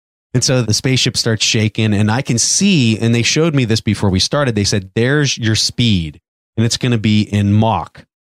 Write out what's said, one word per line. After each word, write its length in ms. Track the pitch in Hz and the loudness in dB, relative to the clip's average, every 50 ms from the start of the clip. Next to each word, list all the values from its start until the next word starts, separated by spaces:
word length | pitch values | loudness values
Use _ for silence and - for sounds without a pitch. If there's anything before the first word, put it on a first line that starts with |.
| _ _ _ _ _ _ - | _ _ _ _ _ _ -4
And 100 | 123 113 | -2 0
so 200 | - 135 127 117 | 0 0 0 0
the 120 | 104 104 | 0 -2
spaceship 420 | - - 135 131 123 - 127 - | -2 0 -2 0 0 0 -2 -2
starts 280 | - - 117 110 107 - | -2 -2 -2 -2 -2 -2
shaking 500 | - - 113 107 107 - - 110 107 104 | -2 0 0 0 0 0 0 0 0 2
and 160 | 98 107 104 | 2 2 0
I 100 | 107 127 | 0 -2
can 180 | 139 - 127 113 | -2 -2 -2 -2
see, 600 | - - - - 190 202 196 151 123 113 110 101 | 0 -2 0 0 2 2 2 4 2 2 2 0
and 160 | 113 113 117 | 0 0 0
they 80 | 117 117 | 0 0
showed 320 | - - 156 160 170 147 | 0 0 0 0 0 0
me 100 | 139 127 | 0 0
this 160 | 101 110 107 | 0 0 -2
before 300 | - - 101 - - 101 | 0 -2 -2 0 0 0
we 80 | 90 92 | 0 0
started, 380 | - - - 147 147 127 113 | 0 0 -2 -2 -2 0 0
they 80 | 107 101 | 0 -2
said, 260 | - - 104 92 95 - | 0 -2 -4 -4 -4 -4
"There's 420 | 113 117 127 143 151 147 127 - - | -2 0 2 2 0 0 0 -2 -2
your 160 | 123 110 110 | -2 0 0
speed." 640 | 104 - - - - 120 117 104 90 82 76 69 - _ _ _ _ _ _ _ | 0 -2 -4 -2 0 2 2 2 0 0 -4 -10 -14 _ _ _ _ _ _ _
And 100 | - 113 | -2 -2
it's 100 | 117 - | -2 -2
gonna 220 | - - 127 120 113 | -2 -2 0 0 0
be 240 | 104 110 107 107 104 | 2 2 2 2 0
in 300 | - 101 104 101 101 101 | 0 0 0 2 2 4
Mach, 520 | 107 110 113 104 87 78 - _ - - _ _ _ _ | 4 2 2 0 -2 -4 -8 _ -20 -20 _ _ _ _